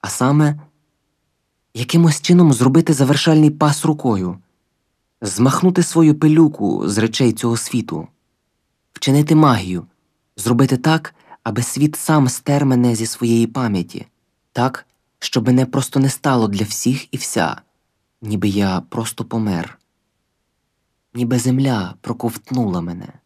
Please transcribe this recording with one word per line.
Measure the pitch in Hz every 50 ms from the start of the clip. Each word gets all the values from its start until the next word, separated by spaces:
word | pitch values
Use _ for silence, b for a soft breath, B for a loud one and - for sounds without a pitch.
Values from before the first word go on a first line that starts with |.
А | - 104
саме, | - - 127 131 143 147 151 147 147 147 - _ _ _ _ _ _ _ _ _ _ _ _ _ _ _ _ _ _ _ _ _ _
якимось | 113 120 - - 170 170 165 147 - -
чином | - 180 175 175 156 139
зробити | 113 123 127 135 160 160 - 156
завершальний | 131 139 127 - - - 170 156 156 156 151
пас | 151 - 156 147 147 - -
рукою, | - 151 151 - 131 110 95 92 90 87 92 _ _ _ _ _ _ _ _ _ _ _ _ _ _ _ _
змахнути | - 104 95 - 120 135 131 - - 185 180 185 170
свою | - - 165 165 156 147 151
пилюку | 160 156 151 160 165 151 156 - 104 95 - 50 50 80
з | 101 110
речей | 110 113 113 - 131 120 107
цього | 113 - 120 117
світу, | 113 - - - 123 104 - 80 78 80 - _ _ _ _ _ _ _ _ _ _ _ _ _ _ _ _ _
вчинити | - - 135 135 143 151 151 165
магію, | 156 156 143 123 107 95 92 90 87 80 _ _ _ _ _ _ _ _ _ _
зробити | - - 113 120 120 135 131 135
так, | 123 123 156 160 160 156 - b b b b b b _
аби | 113 104 107 120
світ | - - 135 143 151 151
сам | - - - 156 151 139 123
стер | - - _ - 143 143 143
мене | 135 127 123 123 123 120
зі | 104 113
своєї | 110 - - 127 117 117 113 117
пам'яті, | 113 - 135 127 113 101 92 87 - - - - _ _ _ _ _ _ _ _ _ _
так, | - 120 131 127 - - _ _ _ _ _ _ _
щоб | - - - 127 117
мене | 131 123 127 131
просто | 123 - 143 131 - - 139
не | 135 135
стало | - - - 147 131 123 113 104
для | 101 98 107
всіх | 104 - - - 123 131 147 - _ -
і |
вся, | 139 - - - 117 87 76 - - _ _ _ _ _ _ _ _ _ _ _ _ -
ніби | 107 107 101 95 107
я | 95 104 101 98 92 90
просто | 87 _ - 117 117 113 - - 113
помер, | - - 113 110 104 95 85 85 - - _ _ _ _ _ _ _ _ _ _ _ _ _ _ _ _ _ _ _ _ _ _ _ _ _ _ _ _
ніби | 120 123 117 127 123
земля | 113 131 127 131 135 139 123 107 92 90 - _
проковтнула | _ - 117 117 - 117 117 - _ - 131 127 120 101 90 90
мене | 85 87 85 87 - - - - _